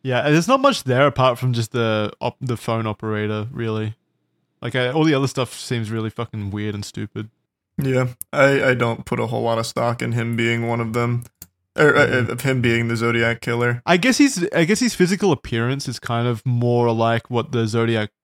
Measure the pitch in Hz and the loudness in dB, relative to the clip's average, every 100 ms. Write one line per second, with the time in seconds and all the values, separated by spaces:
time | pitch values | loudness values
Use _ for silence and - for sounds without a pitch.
0 | 135 123 147 156 175 269 277 233 131 127 | 0 0 4 4 4 4 4 2 0 4
1 | 143 - 131 120 127 117 110 123 113 107 | 4 4 2 2 0 -2 -2 -2 0 0
2 | 104 - 123 - 127 117 - 113 113 104 | -2 -4 -6 -6 -6 -4 -2 -2 -2 -4
3 | 110 107 107 107 107 123 113 110 110 - | -4 -2 -2 -4 -6 -6 -4 -4 -6 -8
4 | _ _ _ _ _ _ 123 127 123 151 | _ _ _ _ _ _ -6 -2 0 2
5 | 160 135 135 - 123 - - 120 107 113 | 2 2 0 -2 -6 -6 -6 -4 -4 -4
6 | 110 - 117 110 101 104 104 104 104 - | -6 -6 -8 -6 -6 -4 -6 -6 -8 -10
7 | 104 110 110 _ _ _ _ - 135 127 | -10 -10 -12 _ _ _ _ -4 0 0
8 | 123 - - 143 139 139 131 123 117 117 | 0 -6 -6 4 4 6 2 2 0 -2
9 | - 123 113 117 117 113 117 - 120 117 | -6 -4 -2 -2 0 -2 -2 -2 -2 -2
10 | 120 117 117 117 117 117 117 117 113 117 | -2 -2 -2 0 0 0 -2 -2 -2 -2
11 | 120 120 - _ - _ _ - 147 143 | 0 -2 -6 _ -20 _ _ 2 4 6
12 | 139 127 113 120 139 131 120 117 117 117 | 4 2 -2 -2 -2 2 2 2 0 0
13 | 117 117 117 117 - 117 120 120 - 180 | 0 2 0 -2 -4 0 0 -2 0 2
14 | 247 247 285 190 170 160 165 214 247 - | 2 4 2 2 -2 0 2 2 0 2
15 | 180 196 202 139 - 117 120 139 143 120 | 0 2 0 0 -2 -2 -2 -4 -6 -8
16 | - 117 120 117 131 120 120 120 120 113 | -4 -2 -2 -2 -2 0 2 2 2 2
17 | 113 117 - 120 113 127 113 117 117 113 | 2 0 -2 -4 -2 -2 0 0 0 0
18 | 107 _ | -2 _